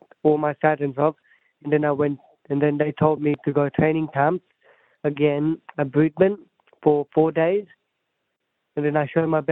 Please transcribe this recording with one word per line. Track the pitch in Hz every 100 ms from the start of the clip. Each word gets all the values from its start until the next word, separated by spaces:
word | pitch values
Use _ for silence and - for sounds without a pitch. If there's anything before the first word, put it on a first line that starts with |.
| _ _
all | 151 151
my | 151
stats | 143 156 147 143
and |
stuff, | 131 151 151 _ _ _ _
and | 143
then | 151
I | 151 139
went, | 147 139 _ _ -
and | 143
then | 147 147
they | 151
told | - 156 151
me | 151 147
to | -
go | 143 143
training | - 156 156 156 139
camp | 143 - - _ _ _ _ _
again | 151 143 147 143 151 160 - -
at | 139
Brisbane | 143 156 156 190 202 - _ _ _
for | 151 147 143
four | - 160
days, | 160 165 202 196 _ _ _ _ _ _ _ _ _ _ -
and |
then | 147 151
I | 143
showed | 165 165
my | 156 143